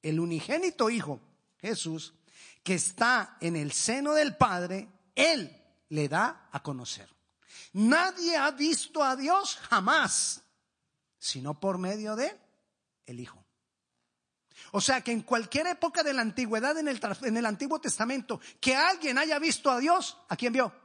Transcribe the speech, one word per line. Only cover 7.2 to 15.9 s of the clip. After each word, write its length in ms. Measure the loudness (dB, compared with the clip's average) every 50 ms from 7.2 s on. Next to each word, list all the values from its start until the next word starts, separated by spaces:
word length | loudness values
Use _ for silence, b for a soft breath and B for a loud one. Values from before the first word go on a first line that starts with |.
| _ _ _ _ B B B B B B B
Nadie 600 | 4 6 6 6 6 4 2 0 -2 -2 0 2
ha 160 | 2 2 2
visto 500 | 0 2 0 2 2 0 -2 -4 0 0
a 140 | 2 2 2
Dios 400 | 0 2 2 2 2 2 -2 -6 -8 -2 0
jamás, 720 | 2 2 4 4 4 4 4 2 0 0 0 -2 -4 -8 _ _ _ _ _ _ _ _ _ _ _ _ _ _ _
sino 400 | _ -8 -8 -8 -6 -6 -8 -8
por 200 | -2 -2 -2 -2
medio 400 | 0 -2 -4 -4 -4 -6 -6 -4
de 200 | -2 -4 -4 -4 -8 _ _ _ _ _ _ _ _ _ _ _ _ _
el 160 | -16 -14 -14
Hijo. 240 | -14 -14 -16 -20 _ _ _ _ _ _ _ _ _ _ _ _ _ _ _ _ _ _ _ _ _ B B B B B B
O 80 | 0
sea 200 | 2 2 2 0
que 120 | 0 -2 -4
en 80 | -4
cualquier 460 | -2 0 0 -2 0 -2 -2 -2 -2
época 360 | -2 -2 -2 -2 -2